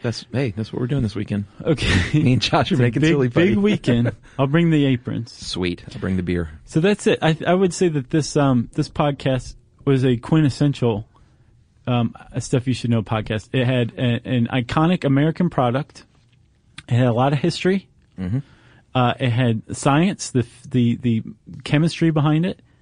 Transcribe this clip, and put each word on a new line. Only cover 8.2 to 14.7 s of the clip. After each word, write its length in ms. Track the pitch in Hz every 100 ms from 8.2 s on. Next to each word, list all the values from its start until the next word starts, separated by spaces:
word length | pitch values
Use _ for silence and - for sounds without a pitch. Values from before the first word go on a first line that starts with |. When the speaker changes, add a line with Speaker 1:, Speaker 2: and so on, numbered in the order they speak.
| 139 151
Speaker 2:
um, 320 | 139 123 -
this 160 | - 143
podcast 640 | - 147 139 - 127 - - _ _ -
was 180 | 135
a 140 | 131 120
quintessential, 880 | - 160 147 - 147 135 120 107 - _ _ _ _ _ _ _ -
um, 280 | 120 120 - -
a 120 | -
Stuff 240 | - 135 131
You 80 |
Should 160 | 120 117
Know 120 | 117
podcast. 460 | 101 110 107 107 -
It 100 | 131 123
had 260 | 127 117 -
a, 240 | 123 117 -
an 200 | 123 117
iconic 520 | 127 117